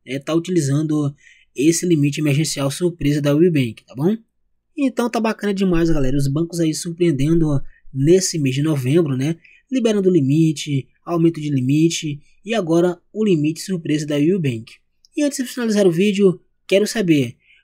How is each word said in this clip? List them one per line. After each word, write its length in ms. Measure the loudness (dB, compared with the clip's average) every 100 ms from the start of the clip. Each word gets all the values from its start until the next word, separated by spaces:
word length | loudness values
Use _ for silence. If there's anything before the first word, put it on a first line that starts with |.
é, 140 | -10 -8
tá 160 | -2
utilizando 800 | -2 0 -2 0 0 -2 -2 -4 -6 _ _ _ -2
esse 300 | 0 2 0
limite 340 | 0 0 0
emergencial 520 | 0 0 -2 -2 -4
surpresa 500 | -2 -4 -2 -2 0
da 80 | 0
Ewbank, 560 | 4 4 2 -2 -6 _
tá 80 | -4
bom? 220 | -2 -2 _ _ _ _ _ -4
Então 320 | -4 -2 -2
tá 120 | -2
bacana 340 | -2 -2 -4
demais, 380 | 0 0 2 2
galera. 260 | 2 2 0
Os 100 | 0
bancos 320 | -2 -4 -2
aí 140 | -2
surpreendendo 880 | -2 -6 -2 0 0 2 2 2 0 -4 -12 -12 -2
nesse 400 | 4 4 2 -2
mês 160 | -2
de 80 | -2
novembro, 540 | -2 -2 0 2 2 -2
né? 220 | -2 -4 _ _ -6
Liberando 380 | -2 0 2 2
limite, 760 | 2 4 2 2 0 -4 -4 -6 _ -6
aumento 340 | 0 2 0
de 100 | -2
limite 680 | -2 0 2 2 0 -6 -10 -14 _
e 100 | -6
agora 460 | -4 0 2 2 -2 _
o 100 | -4
limite 380 | 0 2 0 -4
surpresa 440 | -6 -6 -4 -4 -2
da 140 | 0
Ewbank. 540 | 0 0 -2 -4 -10 -20 _ _ _ -4
E 80 |
antes 140 | -4 -2
de 120 | -8
finalizar 380 | -6 -2 2 2
o 40 |
vídeo, 500 | 2 0 2 2 2 _ _ -2
quero 180 | 0 0
saber, 520 | -2 2 2 0 -6 _ _